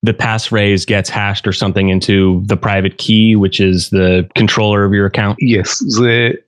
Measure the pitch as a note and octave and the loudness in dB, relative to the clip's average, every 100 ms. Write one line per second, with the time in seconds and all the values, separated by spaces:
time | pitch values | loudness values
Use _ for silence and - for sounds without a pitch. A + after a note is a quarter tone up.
0 | A2+ - A#2 A2+ - A2 G2+ F#2+ - G2+ | -4 -2 -2 -4 -2 0 2 0 0 -2
1 | - G2+ G2+ G2 G#2 F#2+ G2+ F#2+ G2 F#2+ | -2 -4 -4 -4 -4 -2 -2 0 0 0
2 | - G2 F#2+ F#2 G2 G2 G#2+ G2 F#2+ - | 2 2 2 0 -2 -2 0 -2 -2 -4
3 | - A2 A2 G#2+ F#2+ - F#2+ F2+ - F#2+ | 0 2 4 4 2 0 0 0 0 0
4 | F#2 F#2 F2+ - G#2+ - G#2+ G#2 G2+ G2+ | 2 2 0 -2 0 0 0 0 0 0
5 | G2 - G#2 G2+ B2 G#2 - - A3+ A2 | 0 0 -2 0 0 0 -2 -4 -4 0
6 | B2 A#2 A#2 - | 2 2 0 -2